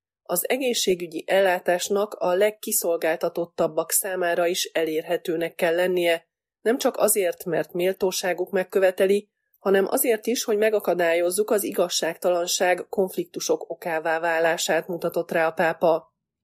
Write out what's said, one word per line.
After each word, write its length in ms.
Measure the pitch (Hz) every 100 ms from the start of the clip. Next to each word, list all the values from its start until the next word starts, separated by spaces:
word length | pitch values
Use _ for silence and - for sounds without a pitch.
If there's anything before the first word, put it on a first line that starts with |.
| _ _
Az 260 | - 175 -
egészségügyi 760 | 254 254 233 - 180 175 165 -
ellátásnak 880 | 190 190 180 - 180 - 202 208
a 200 | - 180
legkiszolgáltatottabbak 1600 | 180 208 214 - 208 180 165 165 170 170 170 170 - 165 156 165
számára 560 | - 202 185 175 170 170
is 180 | 185
elérhetőnek 920 | - - 160 156 165 170 - 165 165
kell 200 | - 175
lennie, 540 | 170 185 180 170 165 - _ _ _
nem 180 | 220 254
csak 180 | - -
azért, 480 | 214 214 175 -
mert 280 | 180 156 -
méltóságuk 800 | 180 180 190 196 - 185 175 185
megköveteli, 760 | 190 185 196 185 190 190 202 - _ _ _
hanem 280 | 196 196 196
azért 380 | 262 269 214 -
is, 180 | 247
hogy 120 | - 208
megakadályozzuk 960 | 214 214 208 175 170 170 175 190 214
az 120 | 214
igazságtalanság 1200 | 202 - 180 - 160 165 185 180 175 - 180 180 -
konfliktusok 840 | - 185 - 175 - - 160 -
okává 500 | - 180 160 160 160
válását, 680 | 170 165 165 170 - 160 -
mutatott 420 | 170 170 170 170
rá 160 | 170 165
a 60 |
pápa. 600 | 165 165 165 175 160 - _ _ _